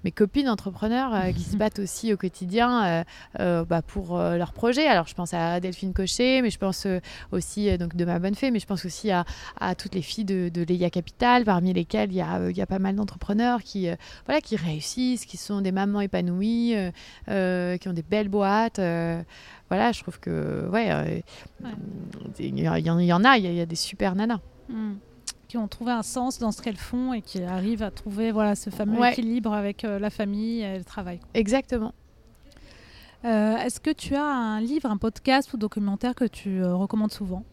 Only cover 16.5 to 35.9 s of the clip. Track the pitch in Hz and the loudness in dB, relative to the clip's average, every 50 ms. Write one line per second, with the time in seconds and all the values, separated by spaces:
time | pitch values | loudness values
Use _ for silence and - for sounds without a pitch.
16.5 | 233 233 233 240 226 208 190 180 165 - - - - - - - - 196 185 185 | 2 2 2 2 2 2 0 -2 -6 -8 -16 -20 -20 -16 -8 -2 0 2 2 2
17.5 | 185 180 180 180 180 175 - 190 180 170 156 160 202 214 214 202 190 208 196 196 | 2 0 0 -2 -2 -4 -4 -4 -4 -4 -2 0 0 0 0 2 2 2 2 4
18.5 | 202 214 226 233 - - 185 170 170 170 170 170 165 170 165 - - - - - | 4 4 2 2 0 0 0 0 2 0 0 -2 -2 -4 -6 -10 -16 -20 -20 -20
19.5 | - - - - 180 190 226 240 - - - - - - - 175 165 160 151 147 | -20 -20 -4 -2 2 2 4 2 2 0 -6 -12 -12 -8 -6 -4 -2 -2 0 -2
20.5 | - - 160 175 180 220 233 190 156 151 151 156 160 170 170 - - - - - | -2 -2 -2 0 0 2 2 2 2 0 0 -2 -4 -4 -6 -10 -18 -20 -20 -20
21.5 | _ - 254 240 214 208 196 208 - - - - - - - - - - - 131 | _ -14 -12 -12 -10 -10 -10 -10 -10 -10 -12 -12 -12 -12 -14 -14 -10 -8 -6 -4
22.5 | 131 135 160 160 165 165 160 165 170 170 180 175 170 175 214 254 269 233 190 175 | -2 0 0 2 2 2 2 2 4 4 6 6 6 8 8 8 8 8 4 2
23.5 | 175 175 170 165 170 170 - - - - 202 196 180 196 220 233 240 185 - - | 0 -2 -2 -2 -4 -6 -6 -6 -4 -2 -2 0 0 0 0 0 -2 -4 -6 -12
24.5 | - - - - 240 220 220 214 202 202 - - - - - - - - - - | -20 -20 -14 -10 -8 -6 -6 -6 -8 -10 -14 -20 -20 -16 -16 -16 -16 -16 -18 -8
25.5 | - 240 220 202 - - 233 247 247 226 214 - - 254 247 262 254 - 240 214 | -4 -4 -4 -4 -6 -6 -2 -2 -2 -2 -2 -4 -4 -2 -2 -2 -2 -2 -2 -2
26.5 | 202 - - 233 208 - - - - 247 254 254 254 220 - - - 190 180 175 | -2 -2 -4 -6 -6 -6 -8 -6 -4 -2 -2 -2 -2 -4 -6 -6 -6 -6 -4 -2
27.5 | 185 185 185 214 233 208 220 196 - - - 214 196 208 226 226 214 220 214 208 | -2 -2 0 0 0 -2 -4 -6 -8 -8 -10 -6 -2 -2 0 0 2 4 4 4
28.5 | 202 - - 208 190 - 214 208 220 233 240 247 240 - 226 226 233 247 214 226 | 2 0 -4 -8 -4 -2 0 2 4 6 6 4 4 2 0 0 0 0 0 0
29.5 | 208 208 202 202 202 - - 220 202 196 202 208 - - 214 202 202 208 214 226 | -2 0 -2 -2 -4 -4 -4 -4 -4 -2 -2 -4 -2 -2 -2 -2 -2 -2 -2 -2
30.5 | 233 233 214 196 190 190 175 - - 214 190 180 175 175 - - - 226 220 202 | -2 -4 -4 -4 -6 -8 -10 -10 -10 -8 -8 -8 -10 -12 -14 -2 0 0 2 4
31.5 | 240 269 269 - 254 233 220 233 - _ - - - - - - - - - - | 2 0 2 0 -2 -2 -2 -4 -8 _ -20 -20 -20 -20 -20 -20 -20 -20 -20 -20
32.5 | - - - - - - - - - - - - - - - 233 226 214 214 220 | -20 -20 -20 -20 -20 -20 -20 -20 -20 -20 -20 -20 -20 -6 -2 2 2 4 4 4
33.5 | 220 - - 247 - - - 311 302 - - - 277 277 294 294 277 254 233 220 | 2 2 0 -4 -4 -2 -2 -2 -2 -2 -2 -2 0 0 2 2 0 0 0 0
34.5 | 214 214 226 233 294 311 - 247 208 196 - 226 - - - 254 262 269 269 - | 0 0 0 0 -2 0 0 0 0 0 0 -2 -4 0 2 4 4 4 4 0
35.5 | - 226 208 208 - 214 208 202 | -4 -4 -4 -2 -2 -2 0 0